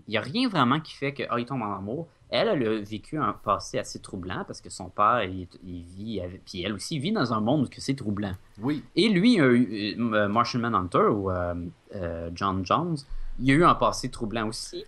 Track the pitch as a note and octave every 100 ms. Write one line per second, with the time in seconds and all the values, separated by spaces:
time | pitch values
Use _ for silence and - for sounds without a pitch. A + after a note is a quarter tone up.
0 | - G#2+ A2+ F#3+ B3+ F#3 A#2+ D3 D#3+ -
1 | C#3 C#3 - A#2+ A#2+ C3+ G#2+ G2 G2 C#3
2 | E3 _ - B2 G#3 F3 A2 A2 G2+ G#2+
3 | - D#3 A2+ - - F#2+ - B2 G2+ -
4 | - G2+ F2 G#2+ G3 - - - F2+ -
5 | G#2 A#2+ F#2+ F#2 F2 - F#2 F2 E2+ F#2
6 | A2 G#2 F2+ F2+ - F#2 F2+ G#2 - D#3+
7 | D3+ A3 B2+ A2+ G#2+ D3+ A#2+ - - C#3
8 | G2+ G2 G2+ F#2 - - A#2 D3+ - -
9 | G#3+ F#3 A3+ A3+ C3 A#2+ A#2 G#2+ G#2 F2
10 | A#2 G#2+ G#2 G#2+ A#2 B2+ A#2 G#2+ F#2 C3
11 | G#3+ G#2+ F#2+ F2+ F2 F2 E2+ - - G#2
12 | E2+ E2 E2+ E2+ G2+ F#2+ F#2 A2+ F3 D#3
13 | - - - - B2+ C#3 E3+ - A#2 G#2
14 | B2+ - A2+ A2+ G#2+ A2 - -